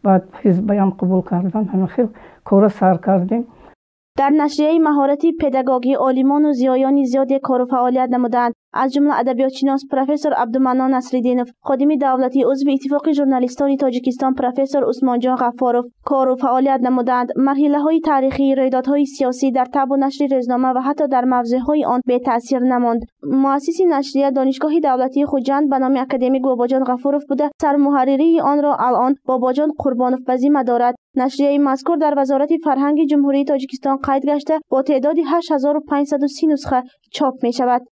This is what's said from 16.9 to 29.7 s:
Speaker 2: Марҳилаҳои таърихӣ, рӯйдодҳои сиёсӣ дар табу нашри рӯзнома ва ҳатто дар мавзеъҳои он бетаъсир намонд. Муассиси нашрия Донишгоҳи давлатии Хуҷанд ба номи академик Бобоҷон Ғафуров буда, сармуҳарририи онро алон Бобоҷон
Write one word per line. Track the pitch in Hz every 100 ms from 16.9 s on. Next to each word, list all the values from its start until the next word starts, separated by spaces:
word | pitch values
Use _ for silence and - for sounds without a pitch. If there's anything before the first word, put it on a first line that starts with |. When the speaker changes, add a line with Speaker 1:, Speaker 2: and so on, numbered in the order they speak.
| 254 240 247 254 - 269
Speaker 2:
Марҳилаҳои | 277 294 285 294 320 320
таърихӣ, | 277 262 269 277 269
рӯйдодҳои | 262 254 262 285 277
сиёсӣ | - 262 254 269
дар | 254 254 285
табу | 269 277
нашри | 277 277 285
рӯзнома | 262 240 247 262 254
ва | 262
ҳатто | 294 285
дар | 262 254
мавзеъҳои | 247 233 254 247 302 262
он | 247 254
бетаъсир | 247 254 233 247 262 254
намонд. | 247 240 233 226 _ 285 269
Муассиси | 269 277 277 330 359
нашрия | 285 277 269 277
Донишгоҳи | 269 262 269 302 330
давлатии | 294 254 262 269 285
Хуҷанд | 277 247 277 294
ба | 269
номи | 262 277 269
академик | 269 254 269
Бобоҷон | 262 247 240 262 254
Ғафуров | 247 277 285 285
буда, | 269 294 -
сармуҳарририи | 302 285 285 285 254 277 330 330 277
онро | 294 294 - 247
алон | 226 254 277 -
Бобоҷон | 254 254 262 302